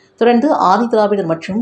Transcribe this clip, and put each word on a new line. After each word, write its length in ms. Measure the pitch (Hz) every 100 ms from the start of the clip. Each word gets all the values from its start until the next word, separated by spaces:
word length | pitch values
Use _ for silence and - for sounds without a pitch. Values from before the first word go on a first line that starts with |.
| _ _
தொடர்ந்து 260 | 233 240 285 311
ஆதிதிராவிடர் 680 | 180 202 233 226 208 202 170
மற்றும் 300 | 165 - 202